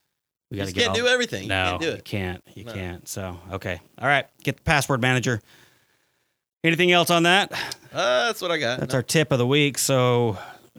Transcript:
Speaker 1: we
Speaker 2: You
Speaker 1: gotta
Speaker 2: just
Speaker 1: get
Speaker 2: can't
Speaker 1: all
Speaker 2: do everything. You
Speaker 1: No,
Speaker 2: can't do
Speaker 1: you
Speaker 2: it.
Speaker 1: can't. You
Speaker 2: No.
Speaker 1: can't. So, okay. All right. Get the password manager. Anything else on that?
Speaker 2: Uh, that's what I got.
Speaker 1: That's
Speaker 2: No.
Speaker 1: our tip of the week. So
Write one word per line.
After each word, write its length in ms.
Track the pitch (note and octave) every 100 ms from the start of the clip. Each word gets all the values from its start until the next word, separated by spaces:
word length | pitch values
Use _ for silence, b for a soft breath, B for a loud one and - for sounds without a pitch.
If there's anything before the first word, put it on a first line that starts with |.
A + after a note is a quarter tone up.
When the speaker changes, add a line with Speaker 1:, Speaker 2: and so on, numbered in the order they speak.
| _ _ _ _ -
Speaker 1:
we 80 | G2
Speaker 2:
You 40 |
Speaker 1:
gotta 40 | G2
Speaker 2:
just 80 | F2+
Speaker 1:
get 60 | A#3
Speaker 2:
can't 40 |
Speaker 1:
all 40 | G#3
Speaker 2:
do 120 | B3
everything. 360 | B3+ A#3+ G2+
You 60 | G2
Speaker 1:
No, 140 | F#2+ F#2
Speaker 2:
can't 100 | F2+
do 60 | D#3+
Speaker 1:
you 60 |
Speaker 2:
it. 120 | G#2+ -
Speaker 1:
can't. 380 | G#2+ F#2 F2 _
You 100 | - A2+
Speaker 2:
No. 80 |
Speaker 1:
can't. 340 | G#2 F2+ F2 -
So, 320 | - F#2 F2 F#2
okay. 280 | F#2+ G#2 E2 - -
All 100 | B2+
right. 180 | C#3+ - _
Get 140 | - -
the 60 |
password 380 | - D3+ - C3+
manager. 400 | B2+ B2+ B2 A2+ b b b b b b b b b b _ _
Anything 280 | E3 E3 F3+
else 180 | F3+ E3
on 140 | E3+
that? 280 | E3+ F#3+ G3 B B B B
Speaker 2:
Uh, 360 | D#3 G3+ B3 A#3+
that's 140 | G#3+
what 100 | F3+
I 60 | E3
got. 220 | B2+ B2+
Speaker 1:
That's 140 | C3+
Speaker 2:
No. 40 | B2+
Speaker 1:
our 60 |
tip 280 | A#2+ D#3+ D#3
of 60 | C3+
the 100 | A#2+
week. 300 | D3 C#3+ B2
So 600 | - C3+ B2 A#2+ A#2 G2 B B B